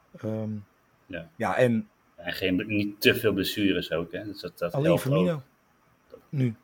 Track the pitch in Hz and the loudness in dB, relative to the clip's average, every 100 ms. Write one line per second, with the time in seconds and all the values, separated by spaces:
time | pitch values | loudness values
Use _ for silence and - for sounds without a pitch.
0 | _ - 107 110 110 107 104 _ _ _ | _ -10 -6 -4 -4 -8 -12 _ _ _
1 | - 85 82 - 107 92 123 113 107 _ | -14 -12 -12 -6 -2 2 4 4 -2 _
2 | _ - 87 - 92 92 107 104 104 - | _ -14 -10 -2 0 0 0 -2 -2 2
3 | 123 107 110 95 90 - 98 90 87 82 | 4 4 4 0 -2 0 2 2 0 -4
4 | 85 90 107 95 87 - 87 143 147 - | -4 -8 -10 -10 -12 -6 -4 0 2 2
5 | 131 143 175 156 - _ _ _ _ _ | 2 2 2 0 -8 _ _ _ _ _
6 | _ - _ 147 127 110 | _ -20 _ -2 -2 -2